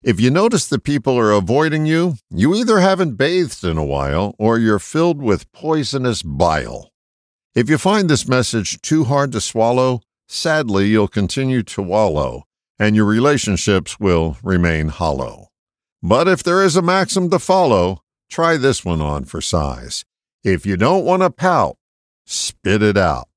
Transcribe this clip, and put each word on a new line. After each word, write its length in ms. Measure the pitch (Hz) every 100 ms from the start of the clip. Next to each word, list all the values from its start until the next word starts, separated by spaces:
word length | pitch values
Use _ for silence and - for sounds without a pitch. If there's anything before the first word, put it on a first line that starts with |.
If 160 | - 95
you 100 | 123
notice 380 | 156 226 208 -
that 160 | 135
people 340 | - 143 135 123
are 140 | 110
avoiding 540 | 104 90 131 156 156 156
you, 320 | 160 180 127 _
you 240 | 82 123
either 280 | 208 226 214
haven't 340 | 190 190 175 104
bathed 480 | 139 180 151 -
in 140 | 90 80
a 80 | 73
while 500 | 69 69 73 101 -
or 220 | 107 117
you're 200 | 113 101
filled 420 | - 156 175 147
with 280 | 123 90 -
poisonous 720 | - 156 156 139 135 127 107
bile. 680 | 80 69 85 78 57 58 - _ _ _ _ _ _ 120
If 140 | 120
you 80 | 151
find 320 | 190 214 180
this 180 | 143 -
message 540 | 127 120 117 92 -
too 240 | - 156 123
hard 260 | 143 139
to 80 | 113
swallow, 600 | - 113 113 127 131 123 _ _ _
sadly, 600 | - 170 156 123 98 101
you'll 180 | 110 101
continue 560 | - 95 - 131 127
to 180 | 98 -
wallow, 600 | 92 104 104 76 65 60 _ _ _ _
and 160 | 107 107
your 100 | 104
relationships 920 | 110 139 147 - 92 - 95 - -
will 380 | 98 85 82 71
remain 460 | 90 92 87 80 78
hollow. 600 | - 82 67 62 52 50 _ _ _ _ _
But 260 | 85 117 175
if 140 | 180
there 220 | 170 185
is 120 | 190 165
a 60 |
maxim 480 | 175 190 190 196 180
to 80 | 180
follow, 640 | - 185 165 101 90 95 _ _ _
try 300 | - 165 165
this 260 | 131 120
one 180 | 95 82
on 240 | 76 73 67
for 140 | 80
size. 640 | - 87 71 62 62 - - _ _ _
If 220 | - 87 98
you 120 | 92
don't 280 | 117 190 147
want 160 | 185
to 80 | 185
pout, 480 | - 185 160 90 - _ _ _ _ -
spit 560 | - - - 92 101
it 160 | 107 101
out. 320 | 90 65 64